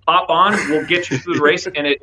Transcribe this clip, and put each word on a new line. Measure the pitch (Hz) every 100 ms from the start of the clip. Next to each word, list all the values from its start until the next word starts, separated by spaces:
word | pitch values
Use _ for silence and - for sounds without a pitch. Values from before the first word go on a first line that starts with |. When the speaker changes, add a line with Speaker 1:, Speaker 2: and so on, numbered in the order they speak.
| -
Speaker 1:
hop | 175 -
on, | 165 196 202 143
we'll | 151 156
get | 175 175
you | 131
through | 175
the | 156
race, | 147 175 185
Speaker 2:
<laughs> |
Speaker 1:
and | 156 147
it, | 139